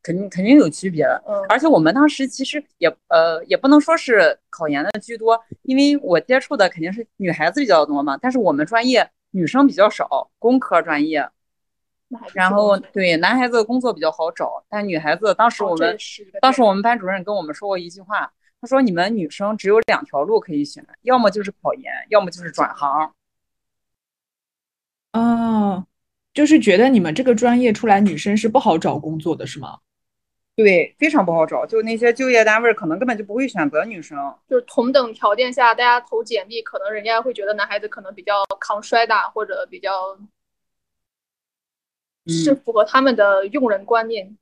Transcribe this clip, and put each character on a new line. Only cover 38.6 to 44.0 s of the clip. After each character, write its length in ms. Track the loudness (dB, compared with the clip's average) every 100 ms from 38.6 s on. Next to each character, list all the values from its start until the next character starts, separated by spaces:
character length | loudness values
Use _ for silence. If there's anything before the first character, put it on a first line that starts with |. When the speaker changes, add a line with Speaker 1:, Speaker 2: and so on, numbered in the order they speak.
| -8 -8
Speaker 2:
摔 240 | 0 0 2
打， 220 | 0 -2
或 140 | -6
者 220 | -8 -8 -10
比 80 | -10
较 140 | -8 -6 -8 -12
Speaker 1:
嗯。 100 | -20 _ _ _ _ _ _ _ _ _ _ _ _ _ _ _ _ _ _ _ -6
Speaker 2:
是 240 | -2 0
符 160 | 0 0
合 120 | 0
他 160 | 2 2
们 160 | 2 2
的 300 | 2 2 0
用 240 | -2 -2
人 120 | -2 0
观 200 | -2